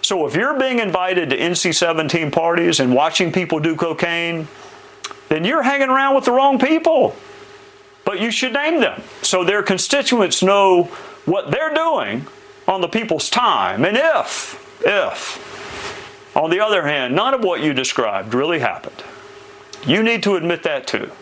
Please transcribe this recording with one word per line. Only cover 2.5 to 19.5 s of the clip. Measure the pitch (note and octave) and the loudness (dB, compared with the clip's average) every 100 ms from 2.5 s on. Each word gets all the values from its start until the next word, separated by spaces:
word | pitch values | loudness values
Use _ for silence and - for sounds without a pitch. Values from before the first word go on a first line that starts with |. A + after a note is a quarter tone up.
| E3+ E3+ D#3 | 2 2 2
and | C3 | 4
watching | B2+ D3+ - F3+ | 4 2 2 0
people | F#3 F3 D#3 | 0 -2 -2
do | D#3 D#3+ | 0 -2
cocaine, | E3+ D#3 E3+ E3+ E3+ E3 D#3 - - - - - - - - | -4 -2 -2 -2 -2 -4 -8 -14 -20 -20 -20 -18 -16 -16 -4
then | D#3 | -2
you're | F3 D#4 | 0 2
hanging | B3+ C#4 C4+ | 2 0 2
around | C4 C4+ | 2 4
with | C4+ | 2
the | B3+ | 2
wrong | B3 C#4 C4+ | 4 4 4
people. | B3+ D#4+ E4 D#4+ - - - - - - - - - - - | 2 2 4 4 2 -2 -18 -20 -20 -20 -20 -20 -20 -6 -6
But | G3 | -2
you | A3 | -2
should | A3 B3+ | 0 -2
name | A3+ D4 D#4+ | 0 0 2
them | G3 - - - | 2 0 -14 -6
so | - F#3+ | 0 2
their | F3+ G#3 | 2 0
constituents | G3+ F#3+ - C#4+ C4 A#3+ F#3 D#3 | 0 0 2 0 2 2 2 2
know | F#3 G3+ G3 F3+ F3 - - - - | 4 6 6 6 2 -4 -16 -10 -2
what | F#3+ - | -2 0
they're | - D#4 | -2 0
doing | D4+ E4 C#4+ A2 A2 D3+ - - - - | 0 0 0 -2 -6 -8 -18 -20 -8 -2
on | F#3+ | 0
the | F3 | 0
people's | A3 A3 D#3+ - | -2 -2 -4 -2
time. | - B3 C#3 F#2 F#2+ | 0 2 2 0 0
And | D#3 A3 | 0 2
if, | D#4+ C4+ - - - - - - | 2 2 -2 -6 -8 -12 -18 -2
if, | - G3+ B2+ - - - - - - - - - - - - - | 0 2 -2 -4 -10 -12 -14 -16 -14 -12 -12 -12 -16 -20 -4 -2
on | D#3 | 0
the | F3 | 2
other | G#3+ G3+ D3 | 2 2 2
hand, | D3 B2+ | -2 0
none | C#3 A#3 | 0 0
of | C4 | 0
what | G#3+ E3 | 0 0
you | D3 | 0
described | C3+ C3 - A2+ G2 G2+ | 0 -2 0 0 -2 -2
really | A#2+ D3 E3+ | -2 0 0
happened, | A#2+ E2 - - - - - - - | -2 -4 -12 -16 -18 -18 -20 -20 -20